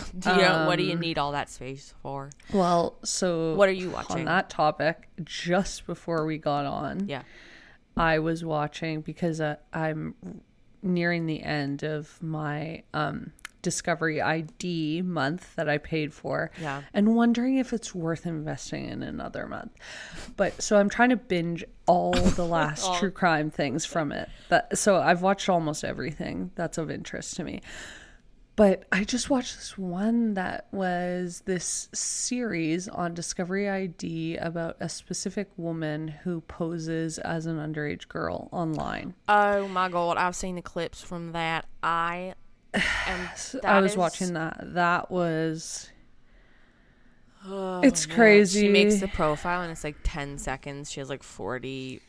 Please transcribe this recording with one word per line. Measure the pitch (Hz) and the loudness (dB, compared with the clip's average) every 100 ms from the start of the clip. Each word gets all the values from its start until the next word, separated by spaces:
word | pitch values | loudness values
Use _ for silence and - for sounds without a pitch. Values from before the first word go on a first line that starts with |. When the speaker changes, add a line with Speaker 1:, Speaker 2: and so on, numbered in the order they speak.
| - 180 | -4 -4
Speaker 1:
Do | 180 | 2
you, | 180 185 165 156 | 6 6 4 2
what | 175 | 2
do | |
you | 185 | 2
Speaker 2:
Um, | 170 | 0
Speaker 1:
need | 170 156 | -2 -2
all | 143 | -2
that | 143 - | -2 -6
space | - 127 135 - - | -10 -12 -12 -16 -14
for? | - 139 135 - - | -10 -10 -12 -16 -2
Speaker 2:
Well, | 202 175 175 165 - | 2 4 4 2 -2
so | - - 185 165 165 160 | -6 0 0 2 0 6
Speaker 1:
What | 196 | 6
are | |
you | 185 180 | 6 -4
Speaker 2:
on | |
Speaker 1:
watching? | - - 170 160 | -6 -4 -2 2
Speaker 2:
that | 175 - | 2 2
topic, | - 151 151 147 165 - - | 2 2 4 0 -2 -10 -12
just | 156 - 170 180 185 - - | -10 -8 0 2 2 -6 -8
before | 170 - 165 156 | -8 -2 -2 0
we | 156 | -2
got | 156 143 143 | 0 0 0
on, | - 143 147 196 | -4 -4 -4 -4
Speaker 1:
Yeah. | 135 - - - - - - _ - | -6 -10 -20 -20 -20 -20 -20 _ 0
Speaker 2:
I | 165 160 | 2 2
was | 160 165 165 | 0 -2 -2
watching | 151 147 - 165 156 | -2 -2 -4 -6 -6
because, | 156 156 175 160 | -8 -4 -2 0
uh, | 151 147 _ | -2 -4 _
I'm | 160 160 156 156 - 185 - - _ - - | -4 -2 -4 -8 -10 -16 -16 -20 _ -20 -8
nearing | 190 180 170 170 160 | 0 2 2 0 -2
the | 156 | -4
end | - 151 139 143 | -2 -2 -2 -4
of | 151 151 151 - | -4 -6 -8 -10
my, | 160 156 151 147 160 160 - | -6 -4 -4 -4 -6 -10 -8
um, | 156 151 - - - - - | -4 -4 -4 -10 -14 -18 -6
Discovery | 180 - - 160 160 151 | -4 -4 -2 0 0 0
I | - 160 | 0 0
D | 156 - 180 165 156 160 | -4 -6 -4 -2 0 -2
month | 185 165 135 180 - - | -2 0 0 -2 -8 -4
that | 156 | 0
I | 147 | 0
paid | - 160 151 | 0 -2 -2
for | - - 143 156 - | -6 -4 -2 -4 -6
Speaker 1:
Yeah. | 156 139 143 | -6 -6 -2
Speaker 2:
and | 202 208 226 | 4 6 6
wondering | 233 233 247 262 | 6 4 2 2
if | 247 | 0
it's | 226 - 185 | -4 -6 -4
worth | 165 160 175 | -4 -4 -4
investing | 156 156 143 - 151 123 | -6 -6 -8 -8 -8 -8
in | - | -8
another | - 76 - - - | -8 -8 -8 -8 -8
month. | - - - - - - - - - | -10 -12 -16 -18 -16 -14 -14 -14 0
But, | 190 - | 0 0
so | - 208 | 4 4
I'm | 202 | 4
trying | - 240 | 4 4
to | 247 | 4
binge | - 180 170 165 - - - | 0 -2 0 -4 -8 -4 4
all | 175 175 | 4 6
the | 180 185 185 170 | 4 4 4 2
Speaker 1:
<laughs> | 165 | 2
Speaker 2:
last | 151 151 190 | 2 0 -2
Speaker 1:
All. | 180 | 0
Speaker 2:
true | 190 | 0
crime | - 180 156 151 | 2 4 4 2
things | - 143 135 - | 0 -2 -2 -2
from | 175 143 | -2 -2
it. | - - - - | -4 -8 -14 2
That, | 175 - 190 | 2 4 0
so | 214 185 | 4 6
I've | 143 175 | 6 4
watched | 185 196 - | 4 2 2
almost | 175 156 151 | 2 2 -2
everything | - - 156 147 - - 180 - | -6 -4 -6 -6 -6 -6 -8 -6
that's | 165 - | -6 -4
of | 151 | -6
interest | 143 - - - - | -6 -8 -10 -8 -8
to | |
me. | 147 - - - - - - - - - - - | -8 -10 -12 -16 -16 -18 -20 -20 -20 -20 -8 6
But | 208 185 - | 6 6 2
I | 185 208 | 0 0
just | 247 - | -2 0
watched | 269 254 - | 0 0 -10
this | - - | -12 -8
one | 185 175 214 233 226 196 | -6 -2 2 2 2 0
that | 180 - - | -2 -6 -8
was | 202 185 175 180 180 180 175 - | -4 -2 0 -2 -2 -4 -8 -4
this | 185 - - - | -4 -2 -6 -8
series | - - - - 247 233 175 160 170 180 | -6 -4 -4 -4 -2 -2 -2 0 -2 -4
on | - 175 | -4 -4
Discovery | 170 165 - 175 196 202 | -4 -6 -4 -2 0 0
I | 196 190 | -2 -4
D | 160 175 165 160 165 | -6 -6 -4 -4 -4
about | 170 170 165 - | -4 -4 -6 -6
a | 190 | -8
specific | - - 175 202 208 196 - | -8 -8 -6 -4 -6 -8 -6
woman | 170 165 156 151 160 | -6 -4 -4 -4 -6
who | 151 185 170 | -6 -6 -6
poses | - - 165 170 160 160 160 156 | -8 -6 -4 -4 -4 -2 -2 -4
as | - 165 160 | -6 -4 -4
an | 160 | -4
underage | 151 151 147 - - | -4 -4 -4 -6 -8
girl | - - - - | -6 -4 -4 -6
online. | 180 165 156 69 55 - - - | -4 -2 -2 -4 -6 -8 -8 4
Speaker 1:
Oh | 208 208 202 196 | 4 6 2 0
my | 185 185 | 0 0
God, | 175 170 165 | 0 0 2
I've | 180 180 | 0 -2
seen | 190 180 | -6 -8
the | |
clips | - 180 165 - | -8 -6 -6 -8
from | - 175 170 | -12 -10 -6
that. | 165 165 165 - - | -4 -2 -2 -6 -6
I | 160 170 170 175 185 - - | -2 0 0 -4 -10 -12 -20
Speaker 2:
<sighs> | - _ | -20 _
Speaker 1:
am, | 208 185 - 185 180 180 - | -2 0 0 -2 -4 -8 -10
Speaker 2:
So | - 262 | -10 -4
Speaker 1:
that | - 202 | 4 6
Speaker 2:
I | |
was | 190 | 6
Speaker 1:
is | 190 | 2
Speaker 2:
watching | 170 - 185 | 0 0 -4
that. | 170 165 - - | -2 -4 -6 -6
That | 170 175 175 - | 0 2 2 0
was | 180 170 160 160 160 - - - - - - - - _ - - _ _ _ - - - _ 196 | 0 0 2 0 -2 -8 -10 -12 -20 -20 -20 -20 -20 _ -20 -20 _ _ _ -20 -20 -20 _ -10
Speaker 1:
Oh, | 196 185 185 | -6 -4 4
Speaker 2:
It's | 269 - - | 4 4 0
Speaker 1:
man. | 226 220 208 196 | 8 10 10 10
She | 202 208 | 6 8
makes | 196 208 208 | 8 8 6
Speaker 2:
crazy. | |
Speaker 1:
the | 196 | 0
profile | - 156 147 175 180 | 0 2 2 -2 -2
and | 175 | -4
it's, | 160 | -6
like, | 151 147 | -8 -4
ten | - 151 143 143 | -4 -4 -8 -8
seconds. | - 131 147 143 147 | -8 -8 -8 -12 -10
She | - | -10
has, | 135 | -8
like, | 135 | -10
forty | - - 95 123 127 135 131 127 | -10 -10 -6 -6 -6 -8 -10 -12